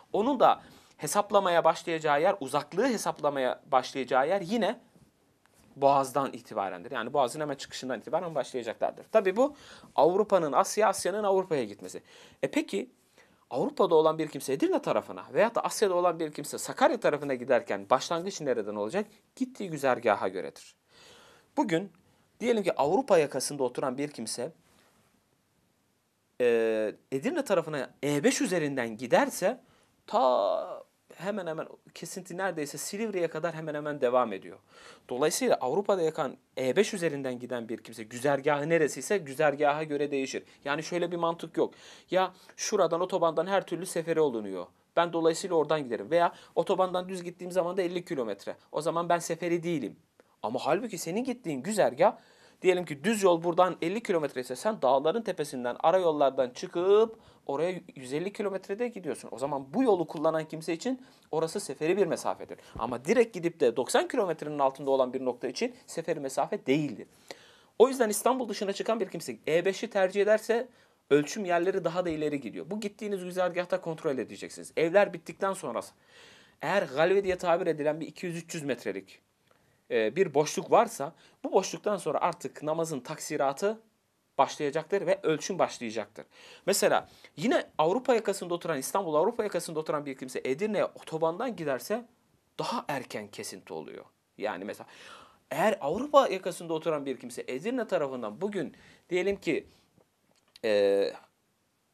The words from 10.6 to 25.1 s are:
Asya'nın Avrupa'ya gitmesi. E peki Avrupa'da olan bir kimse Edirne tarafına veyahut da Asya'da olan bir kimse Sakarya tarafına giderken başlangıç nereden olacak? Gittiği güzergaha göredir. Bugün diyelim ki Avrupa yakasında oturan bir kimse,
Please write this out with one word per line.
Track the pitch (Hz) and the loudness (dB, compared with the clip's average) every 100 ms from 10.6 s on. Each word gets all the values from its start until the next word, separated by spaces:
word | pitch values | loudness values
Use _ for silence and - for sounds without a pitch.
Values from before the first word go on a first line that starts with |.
| 196 - 208 | 0 2 2
Asya'nın | 190 180 202 | 2 -2 0
Avrupa'ya | 208 190 185 147 | 2 2 0 -2
gitmesi. | 107 101 92 90 _ - - - | -4 -8 -14 -14 _ -20 -20 -6
E | - | -2
peki | 285 320 196 - _ _ _ _ _ - | -2 -2 -4 -6 _ _ _ _ _ -8
Avrupa'da | 123 220 294 190 160 | -2 -2 2 4 6
olan | 160 156 | 6 2
bir | 156 | -4
kimse | 139 - | -6 -4
Edirne | 135 349 339 | 0 2 0
tarafına | - 110 - 92 - | 2 -2 -2 -14 -4
veyahut | 135 220 233 | 2 2 2
da | |
Asya'da | 190 - 202 175 | -2 0 2 4
olan | 175 165 | 2 0
bir | 156 | -6
kimse | - 147 110 | -6 -10 -8
Sakarya | - 135 294 233 | -6 2 4 4
tarafına | 170 143 143 | 2 0 -2
giderken | 127 123 120 110 101 98 | -4 2 2 2 -4 2
başlangıç | 131 - 170 185 - | 2 2 -4 -4 -6
nereden | 143 117 104 104 | -2 -2 -2 -4
olacak? | 107 185 208 _ _ - | -2 -4 -6 _ _ -6
Gittiği | 254 - 196 | -6 -6 -8
güzergaha | 151 131 120 113 101 104 | -2 0 2 4 2 0
göredir. | 92 71 - - _ _ _ - - - - _ - | -4 -10 -12 -20 _ _ _ -20 -20 -20 -20 _ -4
Bugün | 233 165 196 _ _ _ _ - | 0 0 -2 _ _ _ _ -6
diyelim | 233 226 | 0 2
ki | 180 - | 0 2
Avrupa | 139 202 269 180 | 2 2 4 4
yakasında | 139 135 - 143 | 4 0 -4 -2
oturan | 123 - 139 127 | -2 -2 -4 -4
bir | 147 | -6
kimse, | 139 110 - 139 - _ _ _ _ _ | -6 -8 -8 -8 -12 _ _ _ _ _